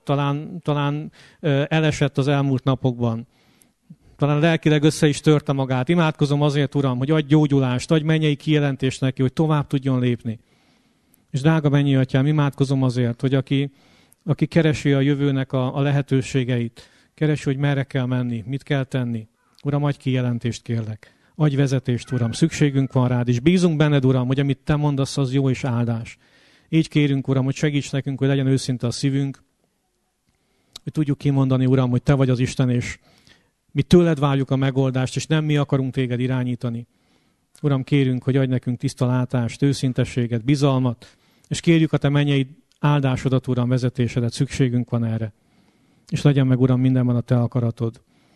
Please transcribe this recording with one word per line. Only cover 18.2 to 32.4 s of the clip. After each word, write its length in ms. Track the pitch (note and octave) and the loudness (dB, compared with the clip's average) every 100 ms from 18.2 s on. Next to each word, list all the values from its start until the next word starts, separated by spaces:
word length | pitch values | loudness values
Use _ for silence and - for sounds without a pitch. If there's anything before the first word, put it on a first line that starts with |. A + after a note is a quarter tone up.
| B2 A#2 G#2 | -2 -6 -6
mit 160 | C#3 | -8
kell 200 | - C#3+ | -4 -4
tenni. 440 | C3 C3+ A#2+ A2+ A2 _ _ _ | -2 -4 -4 -6 -10 _ _ _
Uram, 200 | C#3+ C#3+ | -4 -2
adj 140 | D3 C3+ | -2 -2
kijelentést, 640 | C3+ B2+ B2 A#2+ A#2+ A2 | -2 0 0 -2 -4 -6
kérlek. 540 | - A#2 A2 G#2+ - _ _ - | -6 -6 -6 -10 -16 _ _ -2
Adj 200 | D3+ C3+ | 0 2
vezetést, 560 | C#3 C3 - A#2+ - | 0 0 -2 -4 -2
Uram, 200 | B2 A#2 | -4 -2
szükségünk 600 | A#2 D#3+ - D3 C3+ C3+ | 0 0 2 0 0 0
van 140 | C3 B2 | 0 0
rád, 200 | B2 A#2+ | 0 0
és 120 | A#2+ | 2
bízunk 380 | C#3 F3+ F3 D3+ | 2 4 2 2
benned, 280 | D3+ D3 C3 | 2 4 2
Uram, 220 | C3 B2 | 2 0
hogy 120 | C3+ | 0
amit 200 | C#3 C3+ | 0 -2
te 120 | - D3+ | -2 0
mondasz, 420 | D3 C#3 C3+ - | 0 0 -2 -2
az 160 | C3+ | -2
jó 160 | C3+ C3+ | 0 0
és 140 | B2 | 0
áldás. 540 | C#3 A#2+ A#2 A#2 A#2 - _ _ _ _ - | -2 -2 -2 -4 -8 -18 _ _ _ _ -4
Így 180 | D#3+ D#3 | -2 0
kérünk, 400 | D#3 D3 C#3 B2+ | 2 2 0 0
Uram, 160 | C3+ | 0
hogy 120 | C3 - | 0 -2
segíts 360 | D#3 C#3+ - | -2 -2 -4
nekünk, 280 | C#3 C#3 C3 | -6 -4 -2
hogy 80 | C3+ | 0
legyen 200 | C#3 C3 | 2 2
őszinte 400 | C3+ - B2 B2 | 0 0 -4 -4
a 40 | |
szívünk, 520 | - C#3 C3+ C#3 - _ _ _ _ _ _ _ _ _ _ _ _ _ - | -2 -2 -2 -4 -8 _ _ _ _ _ _ _ _ _ _ _ _ _ -18
hogy 80 | - | -8
tudjuk 260 | D#3 D3 C#3+ | -4 -2 -2
kimondani, 480 | C#3+ C#3 C3 C3 B2+ | 0 0 2 2 2
Uram, 240 | C3 B2+ | 2 2
hogy 140 | B2 | 0
te 100 | - | 2
vagy 160 | C#3 C3 | 2 2
az 100 | |
Isten, 300 | A#2+ | 2